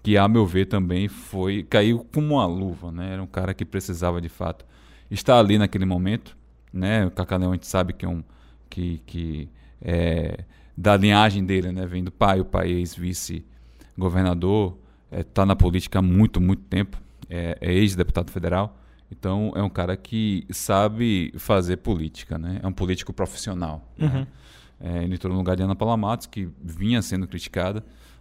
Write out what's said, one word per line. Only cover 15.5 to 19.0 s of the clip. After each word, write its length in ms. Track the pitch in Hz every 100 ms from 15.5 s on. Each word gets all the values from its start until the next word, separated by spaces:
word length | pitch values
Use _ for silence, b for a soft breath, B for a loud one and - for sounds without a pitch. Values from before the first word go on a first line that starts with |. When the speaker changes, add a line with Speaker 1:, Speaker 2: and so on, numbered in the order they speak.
Speaker 1:
política 460 | 95 90 90 - 98
há 20 |
muito, 380 | 92 92 110 98
muito 220 | 90 101
tempo, 380 | - 95 98 - - - -
é, 280 | 87 85 -
é 120 | 85
ex-deputado 580 | 92 104 92 87 90 85
federal, 480 | 90 85 90 104 - b b